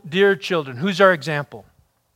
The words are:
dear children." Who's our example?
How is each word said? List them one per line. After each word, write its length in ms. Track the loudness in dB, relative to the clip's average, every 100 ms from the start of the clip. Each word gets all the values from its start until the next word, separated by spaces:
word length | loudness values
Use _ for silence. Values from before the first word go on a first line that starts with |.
| -6
dear 280 | 0 2 2
children." 420 | -2 -4 -4 -6
Who's 240 | -4 4
our 100 | 4
example? 540 | 4 -2 -6 -6 -14 -20 _ _ _ _